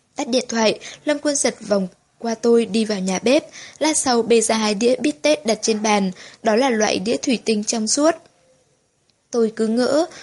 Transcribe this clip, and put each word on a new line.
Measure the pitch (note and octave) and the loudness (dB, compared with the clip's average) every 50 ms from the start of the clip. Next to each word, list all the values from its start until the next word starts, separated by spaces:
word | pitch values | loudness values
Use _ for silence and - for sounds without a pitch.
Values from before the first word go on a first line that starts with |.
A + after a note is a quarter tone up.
| _ _ - | _ _ -10
Tắt | - D4 A#3+ | -8 -4 -2
điện | A#3+ B3 A#3 - | 0 -2 -2 -2
thoại, | A3+ A3+ A3 G#3 - - - - - - - | -2 0 2 2 0 -2 -6 -18 -16 -8 -4
Lâm | D4 D4 C#4+ | -2 -2 0
Quân | - D4 C#4+ | 0 -2 0
Giật | - - A#3+ - - | 0 0 -2 -2 -2
vòng | A3 - G#3 G3 F#3+ F3+ - _ _ _ _ - | -4 -2 0 0 0 -4 -8 _ _ _ _ -10
qua | - A#3 A3+ | -6 -6 -4
tôi | A3+ - A#3 A#3 A#3 A3+ | 0 2 4 4 4 4
đi | F#3 F#3+ A3+ G#3+ | 2 0 -2 0
vào | G#3+ G#3+ F#3+ | 0 -2 -4
nhà | F#3 F#3+ F#3 F3+ | -2 -2 -2 -2
bếp, | - A#3 C4+ D#4+ - - - - - - - - | 2 2 2 2 0 -2 -18 -20 -20 -14 -6 -2
lát | C#4+ D#4 D4+ | -2 0 0
sau | - - C4+ A#3+ A#3 | 0 0 0 2 2
bê | G#3+ G3 A#3 A3+ | 2 4 2 2
ra | A3 - A3+ | 2 2 0
hai | A3 G#3+ G#3+ G#3+ | 0 0 0 0
đĩa | G3 A#3+ A#3 B3+ | 0 2 0 0
bít | - A#3 D4 D4 - | 0 -2 -4 -4 0
tết | - D4 D4+ D4 - | 0 0 0 0 0
đặt | A3 G#3+ G#3+ | -2 -2 -2
trên | - A3+ A3 G#3 | 0 -2 -2 0
bàn, | A3 A3 G#3 G3+ G3 F#3 F3+ - - - - - | 0 0 2 2 0 -2 -4 -8 -16 -20 -12 -4
đó | - A3+ G#3 | -2 0 2
là | A3+ C4+ C4 | 2 2 2
loại | A#3 G#3+ - - C2 G3 | 2 0 0 0 0 -2
đĩa | F#3 A3+ C4 | -2 -2 -4
thủy | C4+ - D4 A#3 G3 - | -2 -2 -2 -2 -2 0
tinh | A3+ A3 G#3 G#3 | -2 -2 -2 -2
trong | - A#3+ A3+ G#3+ G#3+ | -4 -4 -4 -2 -2
suốt. | - C#4+ D4 D#4+ D#4+ D#4+ - _ _ _ _ _ _ _ _ _ _ _ _ _ _ _ _ _ _ _ _ - | 0 2 2 2 0 0 -6 _ _ _ _ _ _ _ _ _ _ _ _ _ _ _ _ _ _ _ _ -6
Tôi | - A#3 A3+ G#3+ A3 | -2 0 0 0 0
cứ | - A3+ | -2 -2
ngỡ, | G#3+ A3+ B3 B3 B3 C4+ D4+ F4+ F4+ - - | -2 0 0 0 2 2 0 0 -2 -6 -16